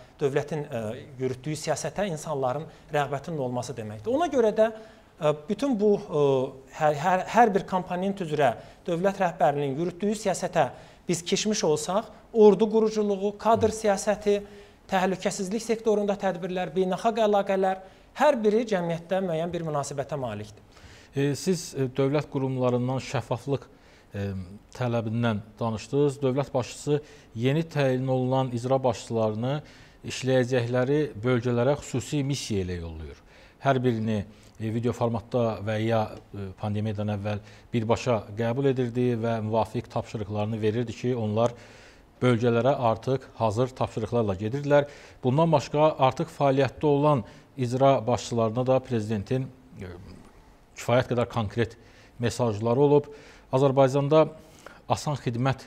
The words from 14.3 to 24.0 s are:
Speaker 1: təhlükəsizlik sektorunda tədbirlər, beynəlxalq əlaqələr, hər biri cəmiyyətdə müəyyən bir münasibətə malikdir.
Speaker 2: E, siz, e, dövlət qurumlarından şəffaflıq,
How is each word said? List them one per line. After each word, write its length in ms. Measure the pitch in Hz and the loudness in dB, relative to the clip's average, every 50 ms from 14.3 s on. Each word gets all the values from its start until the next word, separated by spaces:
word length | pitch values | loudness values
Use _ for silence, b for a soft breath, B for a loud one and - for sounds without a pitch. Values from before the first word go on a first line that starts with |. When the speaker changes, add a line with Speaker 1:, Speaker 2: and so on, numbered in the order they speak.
| 202 202 202 B B B B B B B _ - | 0 0 -2 B B B B B B B _ -2
Speaker 1:
təhlükəsizlik 720 | 196 190 185 190 185 180 - 202 - - 196 180 208 233 | 0 2 2 0 0 -2 -2 -4 -4 -4 -4 -4 -4 -4
sektorunda 520 | 220 - 226 220 220 226 208 208 208 202 196 | -2 -2 -2 0 2 2 2 2 2 0 -2
tədbirlər, 560 | 196 202 190 175 175 180 180 185 185 180 165 151 | 0 -2 -2 -2 -2 -4 -4 -4 -4 -4 -2 0
beynəlxalq 440 | 185 185 185 190 170 - 233 226 233 220 | 0 0 0 0 0 0 0 2 2 2
əlaqələr, 540 | 208 208 196 196 202 196 190 190 185 190 190 B B B B B B - | 4 4 2 2 2 2 2 2 2 0 -2 B B B B B B -2
hər 220 | - 254 302 285 233 | 2 4 4 4 4
biri 240 | 208 214 202 226 247 214 | 4 4 4 2 2 0
cəmiyyətdə 480 | 208 180 175 170 170 160 170 - 190 190 196 | 0 0 0 -2 -4 -4 -4 -2 -2 -2 0
müəyyən 260 | 180 160 160 165 175 | 0 -2 -2 -2 -4
bir 120 | 165 170 165 | -4 -6 -4
münasibətə 520 | 160 147 143 135 - 147 139 131 - 156 143 | -4 -4 -4 -4 -4 -6 -6 -6 -6 -6 -6
malikdir. 440 | 131 117 104 104 104 101 - - - B B B B B B B B B - | -6 -6 -6 -8 -10 -12 -16 -20 -20 B B B B B B B B B -2
Speaker 2:
E, 180 | 139 139 143 139 | -2 0 0 0
siz, 380 | - - 185 185 160 - - - | -2 -2 -2 -2 -2 -4 -6 -4
e, 140 | 139 135 127 127 | -4 -4 -2 0
dövlət 340 | - 135 135 143 151 143 - | 0 0 2 2 0 -2 -2
qurumlarından 720 | - 139 135 131 131 127 127 123 120 120 123 127 131 131 | -4 -2 -2 -2 0 0 2 2 2 2 0 0 -2 -4
şəffaflıq, 640 | - - - 123 - - 127 113 - 139 139 - - - b b b b b b | -4 -4 -4 -4 -4 -4 -6 -6 -4 -4 -4 -4 -4 -8 b b b b b b